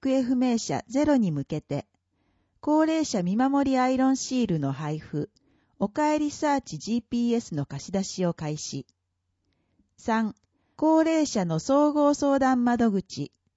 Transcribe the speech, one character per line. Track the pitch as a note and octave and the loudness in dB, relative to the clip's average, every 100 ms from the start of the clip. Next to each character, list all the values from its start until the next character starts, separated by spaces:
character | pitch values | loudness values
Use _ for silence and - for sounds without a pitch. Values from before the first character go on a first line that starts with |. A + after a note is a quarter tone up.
| C4+ | 0
方 | C4+ | 0
不 | A#3+ B3+ | 0 0
明 | B3+ A#3+ | 0 0
者 | - C#3 - | -2 -6 -2
ゼ | C4 | 0
ロ | D4+ C#4 | 2 4
に | F#3+ | 2
向 | C#3+ | -2
け | C#3 D3+ | -4 -8
て、 | - C#3+ - _ _ _ _ _ _ _ | -6 -8 -8 _ _ _ _ _ _ _
高 | D4 D4+ | 0 2
齢 | D#4+ D#4+ D4+ | 2 0 -2
者 | G#3 | -2
見 | F3 G#3+ | 0 0
守 | C4 C#4 C#4 | 2 2 2
り | B3+ | 2
ア | B3+ | 2
イ | C4 | 2
ロ | C4 | 2
ン | C4 | 0
シ | - B3 | -2 -2
ー | A3+ | 0
ル | D#3+ | 0
の | C#3 | -2
配 | C3+ D3+ D#3 | -4 -6 -8
布、 | - D3 - _ _ _ _ _ | -6 -8 -8 _ _ _ _ _
お | G3+ | -4
か | D#4 D4+ | 0 0
え | D4+ | 0
り | D4 | -2
サ | - D4+ C#4 | -2 0 0
ー | |
チ | - D3+ | -4 -10
ジ | - A#3 | -4 -4
ー | |
ピ | - A#3+ A#3+ | -2 -2 0
ー | A#3 | 0
エ | |
ス | - | -2
の | D3+ | -6
貸 | C#3 C#3 - | -6 -8 -6
し | |
出 | F#3+ | -4
し | F#3+ - F3 | -4 -2 -2
を | |
開 | - D3+ D#3 | -2 -6 -8
始。 | - C#3 - _ _ _ _ _ _ _ _ _ _ _ | -8 -10 -12 _ _ _ _ _ _ _ _ _ _ _
三、 | - A3+ A3 - _ _ _ - | -2 -2 -2 -6 _ _ _ -2
高 | D#4 D#4+ | 4 4
齢 | D#4+ D#4+ D4 | 4 2 0
者 | G#3+ F3 | -2 -2
の | D#3+ | -2
総 | - C#4+ D4 | 2 4 4
合 | D4 C#4+ | 4 2
相 | C#4+ C#4+ C4+ | 2 2 2
談 | C4 B3+ A#3+ | 2 2 2
窓 | A#3+ A3+ | 2 2
口、 | G3 - - C#3+ _ _ | 0 -4 -10 -10 _ _